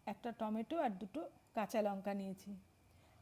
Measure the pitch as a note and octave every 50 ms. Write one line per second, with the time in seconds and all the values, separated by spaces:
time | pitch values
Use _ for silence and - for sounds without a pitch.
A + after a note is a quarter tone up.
0 | - A3 G3+ - - A#3+ G#3+ - A3 G#3+ G#3+ A3 A3+ - D#4 E4+ D4+ A#3+ G3 F3+
1 | G#3+ F#3+ - D4+ - - - - - - - A#3 G3+ F#3+ - A3 G#3 G3+ G3+ G3
2 | F#3 G3+ G3 G3 G3 F#3+ F#3 F#3+ - G3+ G3+ F#3 - - - - - - - -
3 | - - - -